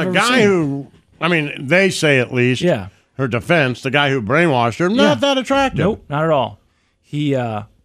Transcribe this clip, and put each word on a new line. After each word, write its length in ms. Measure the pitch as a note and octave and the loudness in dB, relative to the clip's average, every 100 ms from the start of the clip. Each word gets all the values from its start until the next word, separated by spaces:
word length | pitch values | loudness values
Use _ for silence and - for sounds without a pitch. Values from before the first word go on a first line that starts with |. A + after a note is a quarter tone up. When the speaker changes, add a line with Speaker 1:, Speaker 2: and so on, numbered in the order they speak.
| F3+ | 0
Speaker 1:
I've 60 | |
Speaker 2:
the 60 | F3+ | 0
Speaker 1:
ever 80 | A3+ | 2
Speaker 2:
guy 80 | B3 | 4
Speaker 1:
seen. 80 | G#3 | 4
Speaker 2:
who, 400 | F#3 D3 C#3 C3+ - _ _ | 2 0 -4 -8 -18 _ _
I 80 | D#3+ | -2
mean, 400 | E3+ D3 - C3+ | 0 -2 -6 0
they 220 | F3 G3 | 2 2
say 300 | F#3 D#3 C3+ | 2 2 2
at 140 | A#2+ | 2
least, 280 | B2+ B2 B2+ | 0 2 2
Speaker 1:
Yeah. 260 | F3 C3+ F#2+ - _ - | 0 -2 -4 -16 _ -6
Speaker 2:
her 100 | C3 | -4
defense, 540 | A#2 C#3 E3+ C3 A#2+ | -4 0 2 2 -2
the 100 | C3 | -2
guy 180 | C#3 C#3+ | 0 0
who 120 | C3+ | 0
brainwashed 580 | G#2 C#3+ E3+ B2+ A#2 G#2+ | 0 2 2 2 0 0
her, 80 | F3 | -2
not 140 | A#3 | 2
Speaker 1:
Yeah. 120 | D#4 C4 | 2 2
Speaker 2:
that 220 | C#4 C4 | 0 -2
attractive. 420 | A#3+ C4+ C4+ F3+ | 0 0 0 -2
Speaker 1:
Nope, 260 | E3+ A3+ - | -2 -4 -6
not 140 | D3 | -4
at 60 | E3 | 0
all. 280 | D3 A2 G#2+ _ _ _ _ | 0 -2 -8 _ _ _ _
He, 340 | _ D3 D3 C3+ | _ -6 -2 -2
uh, 280 | A#2+ G#2+ G#2 _ | -4 -6 -10 _